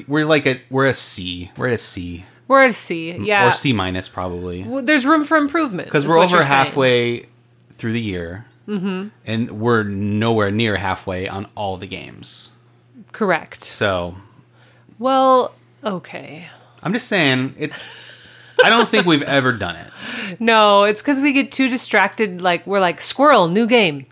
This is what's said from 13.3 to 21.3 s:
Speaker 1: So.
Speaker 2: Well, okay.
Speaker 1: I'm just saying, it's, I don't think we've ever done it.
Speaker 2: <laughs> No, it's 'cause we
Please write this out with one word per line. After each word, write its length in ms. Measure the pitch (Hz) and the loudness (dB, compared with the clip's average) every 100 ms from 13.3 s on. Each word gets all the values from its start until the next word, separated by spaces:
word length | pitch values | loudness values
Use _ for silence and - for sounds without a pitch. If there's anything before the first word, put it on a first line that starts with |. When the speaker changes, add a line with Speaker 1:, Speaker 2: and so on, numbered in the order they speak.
| 160 - - | -2 -4 -12
Speaker 1:
So. 520 | - - 107 92 87 90 - _ _ _ _ _ _ - | -12 -2 -2 0 -4 -10 -20 _ _ _ _ _ _ -6
Speaker 2:
Well, 560 | 247 262 262 262 - - _ _ | 0 4 4 4 2 -6 _ _
okay. 640 | 254 185 - - 139 147 175 - _ _ | -6 -6 -8 -16 -16 -18 -20 -20 _ _
Speaker 1:
I'm 100 | 151 | -4
just 160 | 226 - | -4 -2
saying, 460 | 202 143 127 135 131 | 0 2 2 -2 -6
it's, 200 | 156 - - - - - - - - - | -10 -10 -16 -18 -20 -20 -20 -20 -4 2
I 60 | 196 | 4
don't 200 | 233 226 | 4 4
think 180 | 214 175 | 2 4
we've 160 | 151 | 2
ever 300 | 139 139 127 | 2 2 2
done 240 | 117 92 85 | 0 -4 -8
it. 140 | - - | -16 -16
Speaker 2:
<laughs> 440 | - 226 208 175 | -12 -10 -10 -2
No, 440 | 226 226 208 202 | 2 6 6 6
it's 160 | 208 214 | 4 2
'cause 220 | - 269 | 0 0
we 100 | 285 | 2